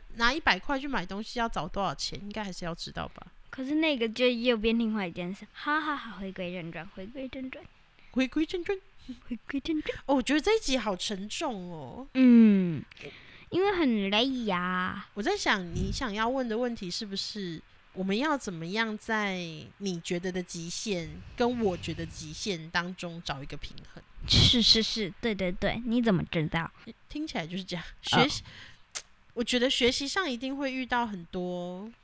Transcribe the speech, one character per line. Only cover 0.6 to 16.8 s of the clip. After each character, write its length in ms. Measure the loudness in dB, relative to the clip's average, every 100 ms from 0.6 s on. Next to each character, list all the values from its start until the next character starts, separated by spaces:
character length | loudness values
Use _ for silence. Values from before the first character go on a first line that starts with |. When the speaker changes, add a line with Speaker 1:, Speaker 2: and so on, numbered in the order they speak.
| 2 -2
Speaker 1:
去 80 | -2
买 180 | -2
东 160 | -2 -6
西 200 | -6 -2
要 80 | -2
找 180 | -2 -4
多 160 | -2
少 100 | -2
钱， 280 | -2 -6 -6
应 100 | -8
该 140 | -8
还 80 | -6
是 120 | -6
要 80 | -6
知 200 | -6 -8
道 160 | -8 -8
吧。 180 | -10 -18 -20 -14
Speaker 2:
可 140 | -10
是 120 | -2 2
那 220 | 2 2
个 100 | 0
就 200 | 2 2
又 280 | 4 2 2
变 220 | 2 2
另 160 | 2
外 100 | 0
一 60 | -2
件 240 | -4 -6
事。 100 | -8 -12
好， 280 | -8 -2 0
好， 160 | 0 -4
好， 220 | -6 -10
回 120 | -8
归 220 | -6 -6
正 180 | -6 -8
传， 160 | -10 -12
回 100 | -12 -12
归 200 | -10 -10
正 240 | -8 -10
传。 140 | -10 -16 -20 _ _ -6
Speaker 1:
回 160 | 0 0
归 180 | 2 0
正 160 | -2
传。 160 | -2 -4 -6 -18 -16 -14 -10
Speaker 2:
回 120 | -10 -6
归 80 | -6
正 200 | -2 -2
传。 180 | -2 -6
Speaker 1:
哦， 120 | 2 2
我 40 |
觉 140 | 4
得 60 | 2
这 140 | 4
一 60 | 2
集 160 | 4 0
好 180 | 0
沉 320 | -2 -4 -4 -6
重 400 | -4 -4 -4 -6
哦。 340 | -8 -10 -12 -4
Speaker 2:
嗯， 720 | 6 10 12 12 8 4 -2 -6 -14 -16 -16 -20 -20 -4
因 160 | 2
为 100 | 2
很 360 | 4 4 4 2
累 340 | 2 2 0
呀。 640 | 0 0 0 0 0 -4 -8
Speaker 1:
我 80 | -4
在 120 | 0
想， 300 | 2 2 2 0
你 160 | -2 -2
想 220 | -2 -2
要 160 | 0 0
问 180 | 0 0
的 120 | 0
问 180 | -2
题 140 | -2